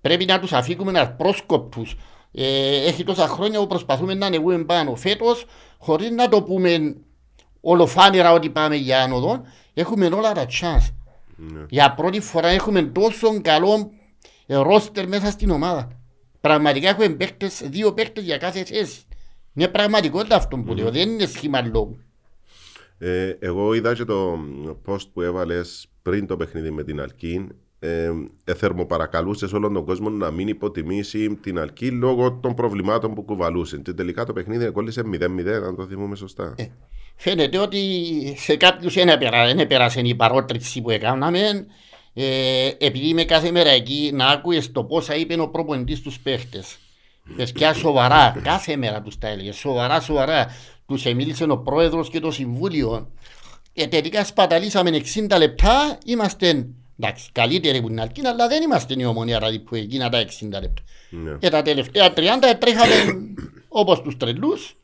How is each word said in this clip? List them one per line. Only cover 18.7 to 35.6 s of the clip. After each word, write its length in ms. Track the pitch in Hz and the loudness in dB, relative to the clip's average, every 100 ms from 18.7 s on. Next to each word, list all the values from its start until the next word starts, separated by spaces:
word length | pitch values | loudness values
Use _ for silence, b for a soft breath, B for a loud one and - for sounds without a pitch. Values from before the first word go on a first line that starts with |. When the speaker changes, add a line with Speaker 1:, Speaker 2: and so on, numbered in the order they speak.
| 156 180 - _ - - - - | -4 -6 -8 _ -18 -18 -20 -16
Speaker 1:
Είναι 140 | - 180 | -2 -2
πραγματικότητα 680 | 185 208 214 160 156 196 214 | 2 2 2 2 -2 2 2
αυτό 200 | - 131 | 2 -4
που 80 | 117 | -4
Speaker 2:
Μμμ. 40 | 110 | -2
Speaker 1:
λέω, 140 | 110 | -2
δεν 180 | 123 190 | 0 -2
είναι 160 | 226 196 | -2 -4
σχήμα 360 | - 156 139 | -4 -4 -2
λόγου. 360 | 117 113 104 113 - _ _ - _ b b b b _ | 0 -2 -2 -8 -20 _ _ -20 _ b b b b _
Speaker 2:
Ε, 340 | 87 90 92 90 | -4 -2 -2 -4
εγώ 360 | 92 90 104 | -6 -2 0
είδα 200 | 113 113 | 0 0
και 100 | 117 | -2
το 340 | 120 101 92 85 76 69 76 76 - | -2 -2 -2 -4 -8 -12 -12 -12 -8
post 200 | 98 - | -8 -8
που 80 | - | -6
έβαλες 640 | 87 90 87 87 85 - - _ | -4 -2 -2 -4 -6 -12 -20 _
πριν 240 | - 98 95 | -4 -4 -2
το 100 | 92 | -6
παιχνίδι 340 | 82 82 80 | -6 -6 -8
με 120 | 78 | -8
την 160 | 73 73 | -8 -8
Αλκίν. 480 | 69 - 82 87 98 - _ _ | -10 -10 -8 -8 -8 -16 _ _
Ε, 320 | 80 85 82 82 71 - | -6 -4 -2 -4 -8 -14
ε, 100 | - | -8
θερμοπαρακαλούσες 1000 | 87 101 87 85 82 80 82 87 104 98 | -2 -2 -2 -2 -2 -2 -2 -2 -4 -4
όλον 200 | 101 104 | -2 -2
τον 120 | 98 | -2
κόσμο 240 | 78 92 104 | -4 -4 -4
να 200 | 107 90 | -4 -4
μην 180 | 78 98 | -4 -4
υποτιμήσει 880 | 107 104 101 80 98 101 107 107 | -4 -6 -6 -6 -6 -6 -4 -4
την 240 | 104 - 87 | -4 -6 -6
Αλκίν 400 | 78 - 123 123 | -6 -6 -6 -2
λόγω 340 | 127 127 127 123 | 0 2 0 -2
των 120 | 123 | -6
προβλημάτων 600 | 117 117 101 95 113 107 | -2 -2 -2 0 0 -2
που 80 | 104 | -8
κουβαλούσε. 520 | 98 104 87 85 82 73 | -8 -4 -2 -2 -4 -8
Και 140 | 71 | -10
τελικά 320 | 87 90 90 | -6 -6 -4
το 80 | 120 | -6
παιχνίδι 380 | 95 90 113 117 | -6 -6 -4 -4
κόλλησε 340 | 98 110 113 | -4 -6 -6
μηδέν 260 | 110 90 87 | -6 -2 -2
μηδέν, 340 | 92 90 110 | -2 -2 -4